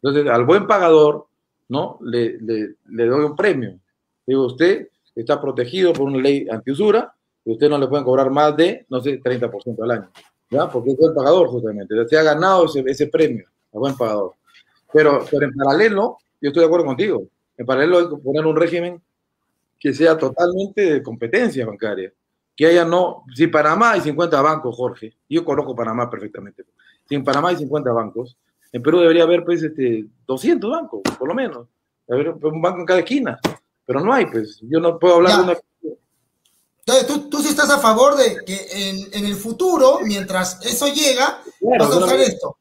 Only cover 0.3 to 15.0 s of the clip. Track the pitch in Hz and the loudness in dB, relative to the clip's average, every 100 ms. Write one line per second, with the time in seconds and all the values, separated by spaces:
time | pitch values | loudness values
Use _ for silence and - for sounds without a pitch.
0.3 | 120 123 190 185 208 175 160 151 151 - | 2 4 2 4 2 6 6 6 2 -10
1.3 | _ _ _ _ 135 175 - 123 120 113 | _ _ _ _ -6 -6 -10 -6 -4 -4
2.3 | - 113 110 107 - _ 113 117 139 147 | -6 -6 -6 -6 -12 _ -2 0 0 -2
3.3 | 151 202 147 110 92 _ _ _ _ - | 0 -2 -2 -6 -14 _ _ _ _ -4
4.3 | 135 123 123 170 208 - _ _ - 117 | -2 -2 0 0 0 -6 _ _ -12 -4
5.3 | 143 143 123 120 185 180 - 139 131 135 | -4 -2 -6 -6 0 0 0 -2 0 0
6.3 | 139 - 110 135 135 208 220 240 _ _ | 0 -4 -8 -8 -2 0 0 -2 _ _
7.3 | _ 113 113 147 147 131 143 127 131 131 | _ -8 0 2 2 0 -2 2 2 2
8.3 | 139 151 147 170 240 _ 127 131 131 127 | 2 2 4 0 0 _ -6 -4 -4 -4
9.3 | 123 117 101 123 107 113 117 - - _ | -4 -4 -6 -10 -8 -4 -4 -6 -20 _
10.3 | _ _ 135 - 127 127 131 160 156 135 | _ _ -2 -2 -2 -4 2 2 4 2
11.3 | 180 143 120 110 104 98 110 117 156 156 | 4 2 -2 -6 -8 -4 -4 2 2 4
12.3 | 151 185 190 160 143 131 135 147 160 151 | 2 2 4 2 0 -4 -4 -2 2 0
13.3 | 113 - _ _ 107 139 131 113 104 92 | 0 -12 _ _ -6 -6 -4 -4 -4 -6
14.3 | _ _ _ _ _ _ 156 | _ _ _ _ _ _ 4